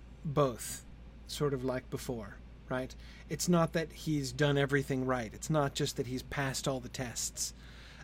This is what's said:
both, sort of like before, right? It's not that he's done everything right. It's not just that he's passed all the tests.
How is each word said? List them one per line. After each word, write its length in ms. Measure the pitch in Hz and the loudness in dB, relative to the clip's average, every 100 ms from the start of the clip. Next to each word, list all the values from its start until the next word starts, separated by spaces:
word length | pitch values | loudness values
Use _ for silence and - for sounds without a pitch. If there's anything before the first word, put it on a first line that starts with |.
| - - | -16 -8
both, 600 | 160 139 135 113 - - - - - - - | 0 4 4 2 -6 -8 -10 -16 -16 -16 -8
sort 260 | - 147 | 0 2
of 100 | 135 | 2
like 240 | 127 127 - | 0 0 -2
before, 460 | 131 - 117 101 - - - - | -6 -4 -6 -6 -12 -16 -12 -4
right? 260 | 127 131 - - - - | -2 -2 -8 -14 -14 -6
It's 200 | 156 - | 0 6
not 240 | 175 165 | 6 6
that 180 | 170 160 | 2 -2
he's 400 | - 160 147 131 | -4 0 0 0
done 260 | 123 147 139 | 4 6 6
everything 480 | 135 139 135 131 131 | 6 4 4 2 2
right. 240 | 127 110 | 2 0
It's 180 | - - | -4 2
not 240 | 156 139 | 4 4
just 220 | - 139 - | 2 0 0
that 120 | 123 | -2
he's 140 | 127 | -4
passed 440 | - - 135 123 147 | -4 -2 0 0 0
all 140 | 131 | -2
the 80 | 120 | -2
tests. 680 | - 123 - - - - - - - - - | -6 -6 -4 -6 -4 -6 -6 -16 -16 -16 -16